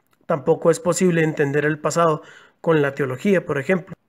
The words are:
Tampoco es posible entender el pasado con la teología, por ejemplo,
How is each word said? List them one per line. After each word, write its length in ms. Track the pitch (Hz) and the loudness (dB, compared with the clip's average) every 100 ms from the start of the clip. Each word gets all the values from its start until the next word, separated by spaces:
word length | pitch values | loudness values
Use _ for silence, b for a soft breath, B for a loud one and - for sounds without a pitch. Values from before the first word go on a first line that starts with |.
| _ _ - | _ _ -6
Tampoco 460 | 165 165 156 170 | -4 0 2 2
es 80 | 160 | 2
posible 420 | 175 165 185 165 | 0 2 2 2
entender 420 | 156 151 143 147 | 0 0 -2 0
el 140 | 147 151 | -2 -2
pasado 460 | 160 165 170 151 B B B B | -2 0 0 0 B B B B
con 220 | 170 160 | 0 0
la 140 | 139 139 | 0 -2
teología, 500 | 135 127 202 180 170 | -6 -2 0 0 0
por 140 | 139 | -4
ejemplo, 340 | 139 185 - - | -2 -2 -4 -20